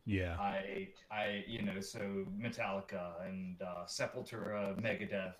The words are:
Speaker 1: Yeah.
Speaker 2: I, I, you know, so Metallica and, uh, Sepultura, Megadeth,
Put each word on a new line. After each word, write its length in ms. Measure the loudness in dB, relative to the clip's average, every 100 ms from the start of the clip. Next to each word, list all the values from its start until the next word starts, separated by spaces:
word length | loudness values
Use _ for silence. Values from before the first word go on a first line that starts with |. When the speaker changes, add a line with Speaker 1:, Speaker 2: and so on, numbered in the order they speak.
Speaker 1:
Yeah. 320 | 2 4 4 2
Speaker 2:
I, 500 | 2 2 0 -2 -4 -8 -6
I, 320 | 0 2 2 0
you 140 | 0
know, 180 | 0 0
so 460 | -2 -2 0 0 0 0
Metallica 880 | -2 0 0 0 -2 -4 -4 -4 -4
and, 340 | -4 -4 -4
uh, 240 | -4 -4 -4
Sepultura, 920 | 0 0 0 -6 -4 0 2 2 2
Megadeth, 540 | 2 2 2 0 0 -2